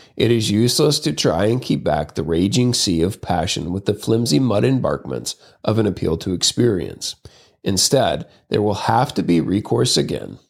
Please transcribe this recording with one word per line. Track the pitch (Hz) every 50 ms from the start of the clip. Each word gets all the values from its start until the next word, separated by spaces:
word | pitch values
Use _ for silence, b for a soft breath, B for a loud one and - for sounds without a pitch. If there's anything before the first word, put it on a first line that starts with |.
| B B B
"It | B - 113
is | 120 117 110 123
useless | 101 104 117 123 - - 156 147 147 147
to | - 165
try | 135 - - 131 78 82 101 107
and | 117 127
keep | 127 - - - -
back | 82 76 76 76 - -
the | - 80
raging | 76 82 82 92 104 113 123 123 123 120
sea | - - 104 87 82
of | 80 92 - -
passion | - - 101 85 80 98 - - 82 82 90
with | 98 95
the | - 104
flimsy | - - - 113 113 120 117 143 143
mud | 135 123 101 104 113
embankments | 123 135 127 - 71 71 69 - - 65 60 - - - b b b b b b
of | - 110 107
an | 107
appeal | 101 87 - - 85 80 80
to | - 98
experience. | 92 87 - - - - 117 120 104 90 67 50 50 - - - - - - B B B B B B B B
Instead, | - 98 - - - - 135 117 90 - 156 82 b b b b b
there | - 110
will | 104 107 104
have | - - - 110 120 135 - -
to | - -
be | - 87 82
recourse | 76 - 92 101 - - - 123 123 127 - 151
again, | - - 85 58 50 50 50 - _ _